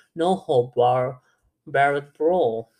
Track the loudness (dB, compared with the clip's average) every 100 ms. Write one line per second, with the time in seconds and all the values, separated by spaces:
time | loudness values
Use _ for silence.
0 | _ -4 -2 -2 0 0 0 0 2 2
1 | -4 -8 _ _ _ _ -4 0 0 0
2 | -6 -2 0 2 0 -2 -10